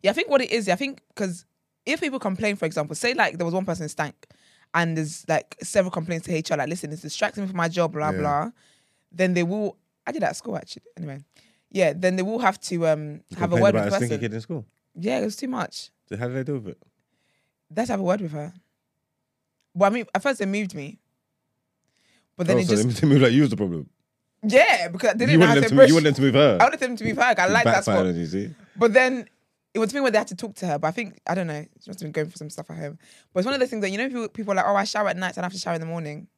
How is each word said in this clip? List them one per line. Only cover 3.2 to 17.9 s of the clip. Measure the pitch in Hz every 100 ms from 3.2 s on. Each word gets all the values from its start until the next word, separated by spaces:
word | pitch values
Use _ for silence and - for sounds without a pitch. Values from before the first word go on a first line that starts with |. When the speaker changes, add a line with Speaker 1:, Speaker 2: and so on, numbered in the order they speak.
| 208 -
Speaker 1:
there |
was | 170
one | 185
person | 190 170 151
stank | - 151 - _ _ _ _ _
and | 165 170 160
there's, | 156 - -
like, | 156 - -
several | 175 208 185
complaints | 170 160 165 -
to |
H | 160 156
R, | 151
like, | 139
"Listen, | 175 156
it's | 156
distracting | 151 - 208 -
me | 196
from | 185
my | 165
job, | 175 165
blah, | 156 151
Speaker 2:
Yeah. | -
Speaker 1:
blah." | 147 143 226 _ _ _ _ _ _
Then | 170 185
they | 180
will, | 170 208 208 - _ _ -
I |
did | 311
that | -
at | -
school, | 233 190
actually. | - - 466 -
Anyway. | 160 135 - _ _ _ _
Yeah, | 190 170
then | 151 185 185
they |
will | 185 233
have | 226 -
to, | - 175 165
um, | 156 151 151 _
Speaker 3:
You | -
Speaker 1:
have | -
a | 123
Speaker 3:
complained |
Speaker 1:
word | 101
Speaker 3:
about | 107
Speaker 1:
with | 104
the | 98
Speaker 3:
a |
stinky | 120 110
Speaker 1:
person. |
Speaker 3:
kid | 117
in | 110
school? | 113 160 107 _ _
Speaker 1:
Yeah, | - 190 262
it |
was | 214 208
too | 262
much. | 247 165 - - _ _
Speaker 3:
So | 104
how | 123
did | 131
they |
deal | 131 139
with | 101
it? | - _ _ _ _ _ _ _ _ _
Speaker 1:
They | 160
had |
to | 240